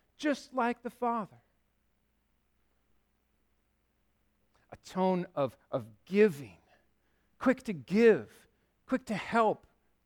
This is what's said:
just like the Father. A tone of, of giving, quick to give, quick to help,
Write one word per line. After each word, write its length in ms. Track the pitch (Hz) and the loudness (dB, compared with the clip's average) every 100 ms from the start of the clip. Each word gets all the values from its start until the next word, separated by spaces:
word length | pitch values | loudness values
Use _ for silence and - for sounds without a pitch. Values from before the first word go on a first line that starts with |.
| _ - | _ -6
just 360 | 294 277 - | -2 -2 -4
like 300 | 254 233 240 | -4 -2 -4
the 60 | 240 | -10
Father. 460 | - 240 233 196 117 _ _ _ _ _ _ _ _ _ _ _ _ _ _ _ _ _ _ _ _ _ _ _ _ _ _ _ _ _ _ _ _ _ | -6 -4 -4 -6 -14 _ _ _ _ _ _ _ _ _ _ _ _ _ _ _ _ _ _ _ _ _ _ _ _ _ _ _ _ _ _ _ _ _
A 60 | - - | -20 -10
tone 380 | 190 185 180 180 - | -2 0 0 -4 -4
of, 220 | 135 - _ | -4 -6 _
of 160 | 135 110 110 - | -8 -8 -16 -2
giving, 520 | 196 214 143 117 87 _ _ _ _ _ _ _ _ | 2 4 2 -12 -20 _ _ _ _ _ _ _ _
quick 240 | - 254 | -2 0
to 100 | - | -4
give, 560 | 170 120 196 233 170 101 - _ _ _ _ - | -10 -2 4 6 6 0 -18 _ _ _ _ -8
quick 200 | 254 - | -6 -6
to 100 | 196 | -8
help, 500 | - 233 220 156 _ _ _ _ | -2 2 2 0 _ _ _ _